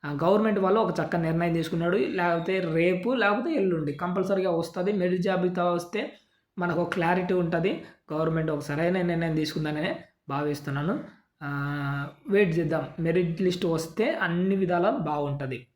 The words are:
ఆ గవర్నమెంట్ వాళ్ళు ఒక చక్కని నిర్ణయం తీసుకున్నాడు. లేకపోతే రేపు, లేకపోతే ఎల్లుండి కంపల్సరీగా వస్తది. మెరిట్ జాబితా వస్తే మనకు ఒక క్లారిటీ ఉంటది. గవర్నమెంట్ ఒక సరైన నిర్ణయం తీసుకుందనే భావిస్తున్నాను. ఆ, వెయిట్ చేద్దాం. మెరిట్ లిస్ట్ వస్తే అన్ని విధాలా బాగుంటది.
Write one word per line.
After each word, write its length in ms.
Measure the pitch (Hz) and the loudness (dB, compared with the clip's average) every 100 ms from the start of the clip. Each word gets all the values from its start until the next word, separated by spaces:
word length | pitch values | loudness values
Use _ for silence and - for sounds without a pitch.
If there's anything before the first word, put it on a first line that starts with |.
ఆ 140 | 147 147 | -4 0
గవర్నమెంట్ 340 | 165 208 220 202 | 4 4 4 2
వాళ్ళు 220 | 190 208 | 4 2
ఒక 200 | 202 165 | 2 0
చక్కని 220 | 160 175 | 0 0
నిర్ణయం 300 | 160 165 170 | 0 2 2
తీసుకున్నాడు. 440 | 165 160 170 170 190 | 0 0 0 0 2
లేకపోతే 640 | - 190 175 170 165 190 | 0 0 2 0 0 -2
రేపు, 520 | 180 160 175 180 180 | 0 2 2 2 0
లేకపోతే 440 | 254 208 208 339 | 2 2 2 0
ఎల్లుండి 380 | 311 190 165 147 | 0 0 0 -2
కంపల్సరీగా 580 | 139 175 180 185 196 185 | -4 -2 0 0 0 2
వస్తది. 420 | 165 165 - 180 | 0 -2 -4 -2
మెరిట్ 300 | 208 180 180 | 0 0 0
జాబితా 420 | 190 185 180 180 | 0 0 0 0
వస్తే 480 | 175 175 170 208 277 - _ _ _ - | 0 0 -2 -6 -6 -10 _ _ _ -6
మనకు 220 | 175 160 | -2 0
ఒక 120 | 175 | 0
క్లారిటీ 420 | 190 165 180 180 | 0 2 2 2
ఉంటది. 480 | 185 170 165 175 - - - - | 0 2 2 0 -2 -8 -20 -8
గవర్నమెంట్ 380 | 151 160 160 160 | -2 0 0 0
ఒక 100 | 147 | -2
సరైన 420 | 143 147 170 185 | -4 0 0 2
నిర్ణయం 320 | 175 170 165 | 0 0 0
తీసుకుందనే 680 | 156 151 - 156 151 180 - - _ - | 0 -2 -2 -4 -2 -4 -6 -10 _ -8
భావిస్తున్నాను. 760 | 139 147 147 143 139 151 262 - - _ _ | -4 -2 -4 -4 -4 -2 -2 -6 -18 _ _
ఆ, 680 | 147 143 143 143 139 143 143 - - | -8 -4 -4 -4 -4 -4 -6 -10 0
వెయిట్ 300 | 196 202 165 | 4 4 2
చేద్దాం. 300 | 160 160 143 - | 0 -2 -4 -4
మెరిట్ 420 | 165 170 175 165 | 0 2 0 0
లిస్ట్ 240 | 185 180 170 | 0 0 0
వస్తే 480 | 160 160 - 233 | 0 -2 -2 -2
అన్ని 420 | 330 185 170 185 196 | 0 -2 0 2 2
విధాలా 340 | 185 175 190 | 2 2 2
బాగుంటది. 760 | 277 156 147 143 143 135 123 - | 2 -2 -2 -2 -4 -6 -8 -12